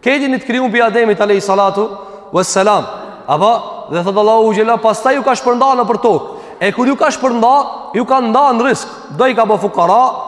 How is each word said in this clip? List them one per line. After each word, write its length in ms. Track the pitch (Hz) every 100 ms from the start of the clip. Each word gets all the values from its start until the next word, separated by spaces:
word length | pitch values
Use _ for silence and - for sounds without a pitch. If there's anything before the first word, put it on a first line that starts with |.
Këti 260 | 240 277 269
një 100 | 262
të 60 | -
kriju 260 | 240 254
pi 100 | 226
Ademit 380 | 233 214 226 202
alayhi 200 | 208 202
salatu 480 | 196 196 196 196 220 202 - - -
wassalam. 520 | 170 185 196 202 202 - - - - -
Apo 260 | 151 202 226 - - -
dhe 120 | 156
thot 140 | 175 196
Allahu 360 | 208 226 220
xhela, 240 | 208 220 233
"Pastaj 380 | 226 220 277
ju 80 | 277
ka 120 | 262
shpërnda 400 | 247 247 240 269 254
në 80 | 220
për 120 | 240
tokë." 260 | 240 170 - - - -
E 120 | 208
kur 140 | 202 254
ju 100 | 277
ka 140 | 311
shpërnda, 560 | - 262 233 233 277 262 - -
ju 100 | 214
ka 160 | 240 262
nda 320 | 240 233 285
në 120 | 233 240
risk. 200 | 233 - - - 147
Do 80 | 170
i 80 |
ka 100 | 226
bë 140 | 220 208
fukara 500 | 202 - 175 214 254 -